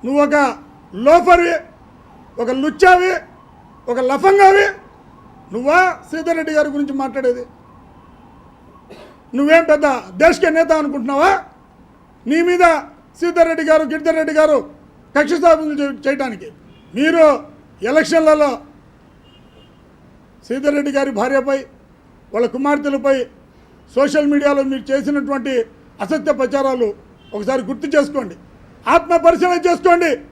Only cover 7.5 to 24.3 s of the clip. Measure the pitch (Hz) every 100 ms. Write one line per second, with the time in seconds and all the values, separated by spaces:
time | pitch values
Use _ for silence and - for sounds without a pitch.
7.5 | - _ - - - - - - - -
8.5 | _ - - _ - - - - 247 285
9.5 | 330 330 302 294 254 190 185 320 330 349
10.5 | 320 330 311 294 277 233 277 339 392 -
11.5 | - _ _ _ _ _ _ - 311 349
12.5 | 359 349 311 - - _ - 339 339 330
13.5 | 330 311 311 311 311 302 320 311 302 311
14.5 | 285 - - - _ _ 277 294 339 339
15.5 | 311 311 294 285 277 269 277 262 208 180
16.5 | - - - _ 202 302 330 311 262 -
17.5 | - _ _ 208 294 302 330 311 302 294
18.5 | 240 - - _ _ _ _ _ _ _
19.5 | _ - _ _ _ - _ _ _ -
20.5 | 254 285 294 285 269 277 214 247 269 262
21.5 | 277 254 _ _ _ _ _ _ 208 240
22.5 | 254 277 285 294 277 277 269 240 - _
23.5 | _ _ _ _ - 285 226 294